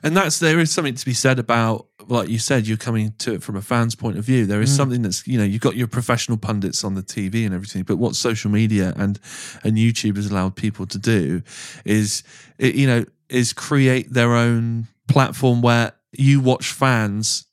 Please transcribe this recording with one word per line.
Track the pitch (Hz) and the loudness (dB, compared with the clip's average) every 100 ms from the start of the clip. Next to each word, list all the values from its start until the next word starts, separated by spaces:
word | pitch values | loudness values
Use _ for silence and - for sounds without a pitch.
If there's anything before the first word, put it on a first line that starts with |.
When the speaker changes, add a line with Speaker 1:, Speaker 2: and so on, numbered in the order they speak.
Speaker 1:
And | 156 175 | 2 2
that's, | 180 - | 2 2
there | 165 160 | 2 4
is | 160 | 2
something | - 147 127 | 0 -2 -4
to | - | -4
be | |
said | 123 135 127 | 0 2 2
about, | 113 117 113 113 - _ - | 2 2 2 0 -6 _ -2
like | 123 90 | -2 0
you | 113 | -4
said, | - 135 110 | 0 0 0
you're | 107 | -2
coming | - 113 107 107 | -2 -2 -2 -4
to | - | -6
it | 107 | -6
from | - 98 | -6 -8
a | |
fan's | 101 120 117 113 | -2 0 0 -2
point | 117 90 | -6 -4
of | |
view. | 110 131 101 | 0 0 2
There | 104 | 2
is | 120 | 2
Speaker 2:
Mm. | 139 | 2
Speaker 1:
something | 135 123 | 0 0
that's, | 110 - - | -2 -4 -2
you | 127 | 0
know, | |
you've | 101 107 | 0 0
got | 135 117 | -2 -2
your | 117 | -4
professional | - 113 120 - 110 | -4 -2 -2 0 -4
pundits | - 107 95 - 104 | -2 -2 -2 -4 -4
on | 95 | -6
the | |
T | 92 - 95 | -6 -6 -4
V | 113 | -2
and | 110 | -2
everything, | 90 98 92 | -4 -8 -10
but | 92 92 | -4 -2
what | 117 - | -2 -2
social | 117 110 101 | -2 -2 0
media | 104 110 107 92 - | 2 2 2 0 -2
and, | 98 101 - - - - 110 | -2 -4 -8 -16 -16 -6 0
and | 110 | 2
YouTube | 113 113 107 98 | 2 2 -2 -2
has | 101 | -2
allowed | 98 95 95 | -2 -2 -2
people | 107 - 92 | -6 -4 -8
to | 98 | -4
do | 110 110 71 87 - - - - | 0 0 0 -4 -6 -18 -18 -12
is, | - 107 104 - - - - - | -2 0 0 -4 -10 -20 -20 -2
it, | 127 - | -2 2
you | 139 | 2
know, | 117 104 _ _ | 2 -2 _ _
is | 127 120 | 0 0
create | - - 143 131 131 - | -4 -2 2 4 2 0
their | 131 120 120 | 2 4 4
own | 117 117 117 113 113 _ - | 4 2 0 -4 -6 _ -2
platform | 135 131 - 131 120 | 2 2 2 2 4
where | 120 117 113 _ _ | 4 4 0 _ _
you | - 139 139 | 0 4 6
watch | 127 127 - | 4 2 -2
fans | - 135 120 107 101 107 - - | 0 2 2 0 -2 -2 -4 -8